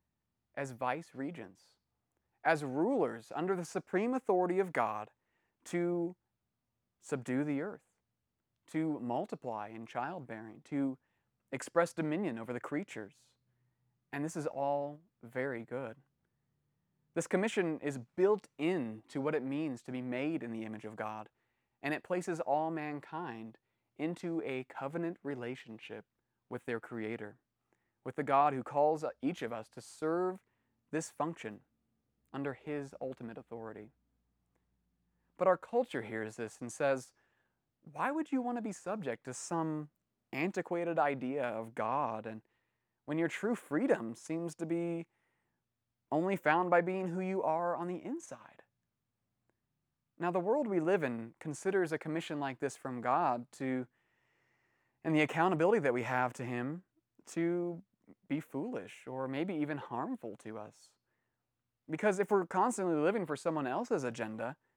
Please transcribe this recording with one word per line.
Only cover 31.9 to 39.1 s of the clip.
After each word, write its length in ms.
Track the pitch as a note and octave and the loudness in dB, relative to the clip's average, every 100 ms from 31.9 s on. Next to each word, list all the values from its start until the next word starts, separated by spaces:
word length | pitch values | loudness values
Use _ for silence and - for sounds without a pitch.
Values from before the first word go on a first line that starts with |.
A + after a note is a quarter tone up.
| _ _ _ _ | _ _ _ _
under 220 | C3+ C#3 | -6 -4
his 400 | B2+ D3+ D3 C#3 - | -6 -6 -6 -6 -8
ultimate 340 | C3 C3 A#2 C3+ | -8 -8 -10 -12
authority. 560 | - A#2+ A2+ G#2+ A2 _ _ _ _ _ _ _ _ _ _ _ _ _ _ - | -12 -12 -10 -12 -14 _ _ _ _ _ _ _ _ _ _ _ _ _ _ 2
But 100 | F#3 | 4
our 120 | F3+ | 4
culture 420 | - A#3+ E3 C3 | 2 0 0 -2
hears 360 | G#2 A2 A2 A#2 | -4 -4 -4 -4
this 220 | A2 - | -8 -8
and 140 | A#2+ | -8
says, 400 | - C#3+ C3+ - _ _ _ _ _ _ _ | 0 2 2 -2 _ _ _ _ _ _ _
"Why 280 | - D3 A3+ | -10 -2 0
would 220 | D#4 D4+ | 0 0
you 80 | C4 | 0
want 160 | A#3+ A#3+ | 0 -2
to 60 | |
be 100 | G#3+ | -4
subject 520 | F#3+ F3 G#3+ C#3 | -6 -6 -4 -2